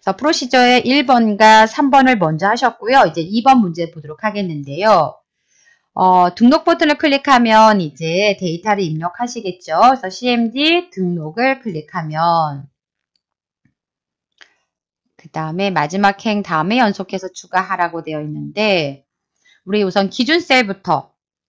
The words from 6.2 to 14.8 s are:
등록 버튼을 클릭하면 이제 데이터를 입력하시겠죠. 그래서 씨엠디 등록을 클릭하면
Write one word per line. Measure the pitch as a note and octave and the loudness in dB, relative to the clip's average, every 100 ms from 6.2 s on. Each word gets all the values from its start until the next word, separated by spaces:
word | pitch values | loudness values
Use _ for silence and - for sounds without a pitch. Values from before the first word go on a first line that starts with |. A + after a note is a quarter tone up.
| F3+ | 2
등록 | F3+ A#3 D#4+ | 2 2 2
버튼을 | E4 E4+ D#4 D4 | 0 0 0 0
클릭하면 | D#4+ C#4 C#4 B3+ A#3+ A3 A3 G#3+ | 0 -2 2 2 4 6 6 4
이제 | D#3+ - D#3+ E3+ G#3 G3+ | -2 -6 -4 0 0 0
데이터를 | F3+ E3+ G3 G3+ | -4 -6 -2 -2
입력하시겠죠. | F3 D#3 E3+ - A#3+ A#3+ G3 F3+ - D#3+ | -2 -4 -8 -8 -8 -8 -10 -12 -6 4
그래서 | A#3 C4 F#3+ | 4 4 -4
씨엠디 | F#3 B3 A#3+ A#3 A#3+ D4+ F4 F4+ | -6 -2 -2 -2 -2 0 0 -2
등록을 | - F3+ F3 D#3 E3 C4 C4+ | -6 -4 -4 -8 -4 -2 -2
클릭하면 | A#3 D#3+ D3+ - D#3 D#3 E3+ E3+ D#3 C#3 C#3 _ _ _ _ _ _ _ _ _ _ _ _ _ _ _ _ _ _ _ _ _ | -6 -10 -10 -10 -8 -2 0 0 0 -6 -16 _ _ _ _ _ _ _ _ _ _ _ _ _ _ _ _ _ _ _ _ _